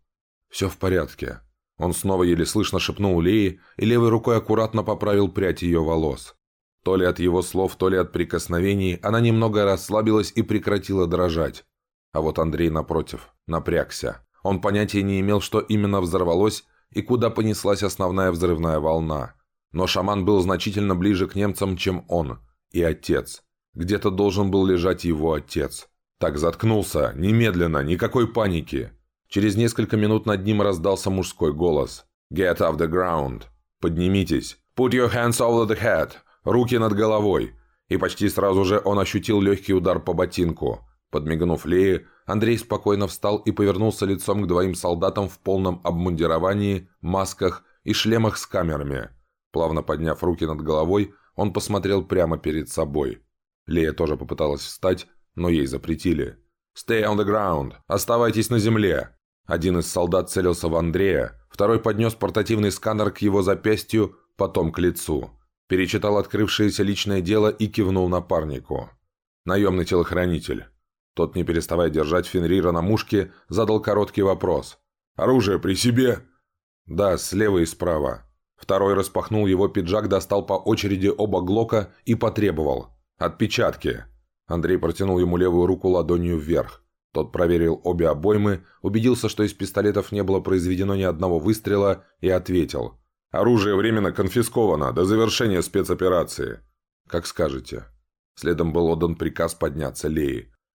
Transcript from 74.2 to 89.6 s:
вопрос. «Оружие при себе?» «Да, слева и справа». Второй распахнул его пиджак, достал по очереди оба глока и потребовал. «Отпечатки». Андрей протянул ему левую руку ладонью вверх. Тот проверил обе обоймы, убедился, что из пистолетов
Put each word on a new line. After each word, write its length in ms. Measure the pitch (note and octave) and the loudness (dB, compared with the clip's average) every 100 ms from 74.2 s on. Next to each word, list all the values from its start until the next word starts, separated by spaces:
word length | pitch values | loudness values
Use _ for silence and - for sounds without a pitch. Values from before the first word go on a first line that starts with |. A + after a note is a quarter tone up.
вопрос. 560 | F#2+ F2+ F#2 D2+ C2+ - _ _ _ | 0 2 0 -2 -4 -16 _ _ _
«Оружие 440 | - G2+ C3 G2+ F2+ | -4 2 2 2 0
при 160 | F#2+ | 0
себе?» 460 | F#2 A#2+ A#2+ B2+ G#2+ - _ _ _ _ _ - | 0 0 2 2 0 -6 _ _ _ _ _ -10
«Да, 320 | E2 G2+ E2+ | -2 0 0
слева 400 | - F#2 G#2+ F#2+ | -2 0 2 4
и 80 | D#2+ | 2
справа». 580 | - F2 D#2 C#2 A#1 - _ _ _ | 0 -2 0 -2 -6 -14 _ _ _
Второй 380 | - G2 G2 | -2 0 2
распахнул 520 | G2 F#2+ F#2+ - G#2+ G2+ | 2 0 -4 -2 0 2
его 220 | F#2 G2 | 2 2
пиджак, 400 | G2 E2+ G#2 G#2 | 0 -2 -2 0
достал 380 | F#2+ F2+ G2+ G2 | -2 0 -2 -2
по 80 | |
очереди 580 | F#2+ - A2+ G#2 G2 G2 | -4 0 0 0 0 0
оба 280 | - G#2 F#2+ | 0 0 -2
глока 500 | F2+ G#2+ A#2 A2 G2 - - | 0 0 2 0 -2 -10 -4
и 80 | |
потребовал. 800 | A2+ A2+ - G#2 D#2 D2 B1+ B1 _ _ _ | 0 0 0 0 0 -2 -2 -6 _ _ _
«Отпечатки». 880 | F2 E2 G#2+ - F#2+ - - A#1 - _ _ _ _ | -6 -2 -2 0 0 0 -6 -6 -10 _ _ _ _
Андрей 320 | E2+ D#2+ F2+ | -4 0 0
протянул 400 | E2+ E2 G2 F#2 | 0 -2 0 0
ему 180 | F2+ F2 | 2 2
левую 300 | F2+ F2 F2 | 2 4 2
руку 220 | F2+ F#2+ | 2 2
ладонью 500 | F2+ D#2+ F2 F2 E2+ | 2 2 0 0 -2
вверх. 420 | D2+ D#2+ - - _ _ _ | 0 -2 -2 -10 _ _ _
Тот 180 | D2 D2+ | -6 -4
проверил 500 | - F2 E2+ E2 D#2 | 0 2 4 2 0
обе 240 | F2 E2+ E2 | -2 0 0
обоймы, 560 | D2 F#2 G#2+ G#2 F#2 - _ | 2 2 2 2 -2 -8 _
убедился, 460 | G2+ G#2+ A#2 A#2+ A2 | -4 0 2 0 -2
что 160 | - | -2
из 100 | G#2 | -2
пистолетов 560 | - | -2